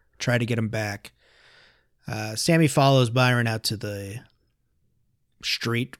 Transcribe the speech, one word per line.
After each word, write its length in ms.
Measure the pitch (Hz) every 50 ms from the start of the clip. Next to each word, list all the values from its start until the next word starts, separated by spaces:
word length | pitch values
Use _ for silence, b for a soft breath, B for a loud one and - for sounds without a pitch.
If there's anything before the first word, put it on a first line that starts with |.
| _ _ _ -
Try 180 | - - 120 120
to 80 | 120
get 120 | 107 120 113
him 120 | 113 107
back." 420 | 110 110 107 104 101 101 - - _ b b b b b b b b b b b b b b b b b - -
Uh, 280 | 117 110 107 107 113
Sammy 320 | - - - 170 165 165 143
follows 420 | - 160 139 139 139 131 127 113
Byron 380 | 113 131 127 123 123 120 120 117
out 160 | 110 110 -
to 120 | - 113
the 440 | 101 107 104 104 101 101 98 98 120 - _ _ _ _ _ _ _ _ _ _ _ _ _ _ _ _ _ _ _ _ _ _ _ -
street 540 | - - - - 117 117 117 123 131 - -